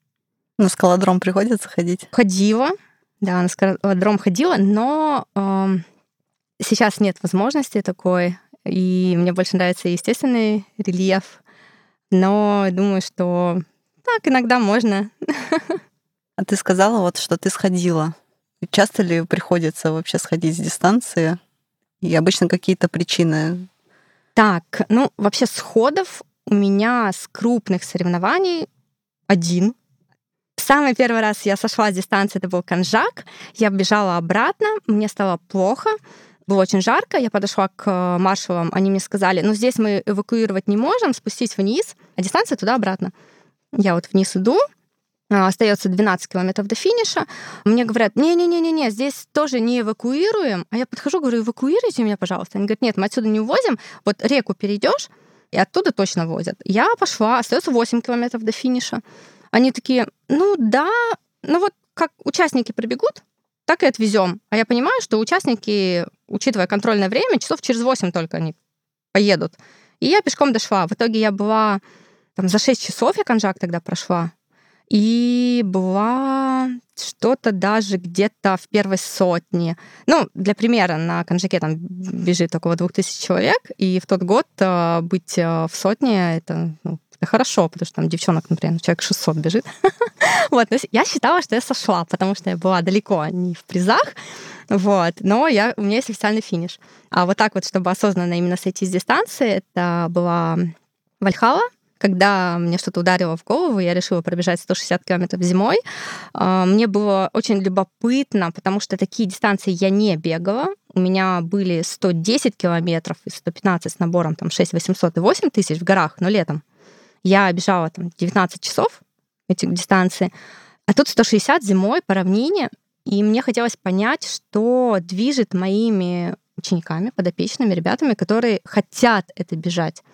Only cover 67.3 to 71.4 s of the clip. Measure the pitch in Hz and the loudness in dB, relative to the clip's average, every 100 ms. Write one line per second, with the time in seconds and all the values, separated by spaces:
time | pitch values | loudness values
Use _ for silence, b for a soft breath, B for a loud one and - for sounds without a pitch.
67.3 | 320 - 311 - 233 240 262 180 170 165 | 0 -2 -4 -2 -2 0 0 -2 -4 -4
68.3 | 165 160 - _ _ _ _ _ 196 208 | -4 -6 -8 _ _ _ _ _ 2 4
69.3 | 190 165 _ b b b b 247 403 349 | 2 0 _ b b b b 2 2 2
70.3 | - 285 226 - 196 185 - 233 220 214 | 2 2 2 0 0 0 0 -2 0 0
71.3 | 196 | 0